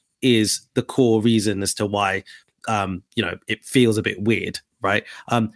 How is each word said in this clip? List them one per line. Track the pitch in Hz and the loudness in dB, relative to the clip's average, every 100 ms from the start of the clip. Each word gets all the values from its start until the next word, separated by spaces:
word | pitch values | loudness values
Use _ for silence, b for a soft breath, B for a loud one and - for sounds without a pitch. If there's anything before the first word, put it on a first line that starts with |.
| _ _ | _ _
is | 131 113 104 - - | 2 4 2 -2 -4
the | - | -6
core | - - 123 110 | -2 2 2 4
reason | 113 110 104 98 | 4 2 0 -2
as | 98 | -4
to | - | -4
why, | 104 101 98 98 B B _ _ - | -2 0 -2 -2 B B _ _ -4
um, | 107 98 90 - - | -2 -2 -6 -6 -4
you | |
know, | 90 92 - | -4 -6 -8
it | 110 | -8
feels | - 135 120 107 | 0 2 4 2
a | |
bit | 104 98 | -2 -2
weird, | 104 107 - - - _ | 0 0 -2 -8 -16 _
right? | 98 104 B B - | -2 0 B B -2
Um, | 120 110 | -2 -2